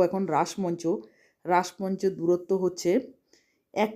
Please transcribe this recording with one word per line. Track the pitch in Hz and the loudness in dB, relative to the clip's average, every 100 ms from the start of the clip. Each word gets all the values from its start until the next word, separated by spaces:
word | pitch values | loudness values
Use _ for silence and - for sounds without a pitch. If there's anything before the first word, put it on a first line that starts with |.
| 175 | 2
এখন | 190 185 151 | 2 -2 0
রাসমঞ্চ। | 170 - 180 170 165 202 - _ _ _ | 0 -2 -4 -2 -2 -4 -6 _ _ _
রাসমঞ্চের | 165 180 185 - 190 190 190 165 | 0 0 0 -6 -6 0 -2 0
দূরত্ব | 170 175 - 190 | 2 2 2 0
হচ্ছে | 180 180 175 220 - - _ _ _ _ _ | 0 0 0 0 0 -18 _ _ _ _ _
এক | - 214 | -2 -2